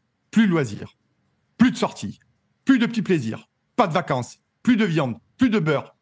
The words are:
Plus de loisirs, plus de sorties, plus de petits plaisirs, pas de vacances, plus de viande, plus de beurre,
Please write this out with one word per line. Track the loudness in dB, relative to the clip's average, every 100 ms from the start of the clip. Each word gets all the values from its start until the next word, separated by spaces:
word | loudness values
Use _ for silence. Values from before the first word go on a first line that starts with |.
| _ _ _
Plus | 0 2
de |
loisirs, | 2 -2 -6 -16 _ _ _ _ _ _ 2
plus | 2
de | 2
sorties, | -6 -6 -12 -12 _ _ _ _ 2
plus | 2
de | 2
petits | -2
plaisirs, | 0 0 -2 -8 -14 _ _ 0
pas | 0
de |
vacances, | 0 -2 -4 -4 -12 _ _
plus | 0 2
de |
viande, | 2 0 -2 -6 _ -2
plus | 0
de | 2
beurre, | 0 -2 -4 _